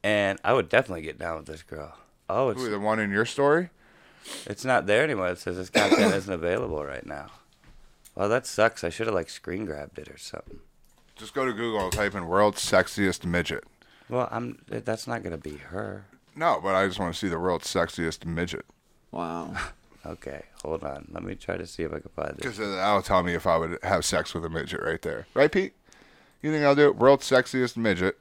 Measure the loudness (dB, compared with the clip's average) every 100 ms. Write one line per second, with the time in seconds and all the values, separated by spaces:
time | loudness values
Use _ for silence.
0 | 2 2 2 0 2 2 4 2 2 -6
1 | -8 -8 -6 -6 -8 -14 -12 -12 -12 -16
2 | -20 _ _ 0 0 0 -4 -2 0 0
3 | 0 2 0 2 4 4 2 _ _ _
4 | -20 -20 -16 -14 -10 -8 2 2 4 4
5 | 4 0 -2 -2 -6 -6 0 4 6 6
6 | 6 2 -2 -2 0 0 -2 -4 -6 -10
7 | -10 -12 -12 -20 _ _ -20 -20 -20 _
8 | -18 -4 0 0 -2 2 2 2 -6 -4
9 | -2 -2 -2 -10 -8 -8 -6 -8 -10 -14
10 | -16 -16 -14 -14 -16 -20 -20 _ _ _
11 | _ -18 -10 -4 -2 -2 -2 0 0 0
12 | 0 0 0 4 4 4 4 4 4 2
13 | 0 0 0 0 0 -4 -8 _ _ _
14 | -6 -4 -2 -4 -8 -10 -10 -8 -4 -6
15 | -4 -6 -6 -8 -10 -14 -10 -8 -8 -10
16 | -16 _ _ -2 0 2 2 4 2 0
17 | -4 -2 -2 0 0 0 0 0 0 0
18 | -4 -4 -6 -4 -4 -6 -12 -20 _ _
19 | _ -8 -6 -6 -8 -8 -10 -12 _ -18
20 | -14 -12 -12 -12 -16 -12 -6 -6 -6 -10
21 | -12 -10 -10 -10 -6 -6 -6 -6 -6 -6
22 | -8 -6 -6 -6 -8 -4 -4 0 2 2
23 | 4 4 4 0 2 2 2 -4 0 0
24 | 2 0 -2 -6 -6 -6 -6 -4 -4 -4
25 | -4 -8 -4 2 4 4 -2 _ _ -20
26 | -20 -20 _ _ -4 2 4 8 6 8
27 | 6 6 6 2 4 0 -2 0 0 2
28 | 0 -2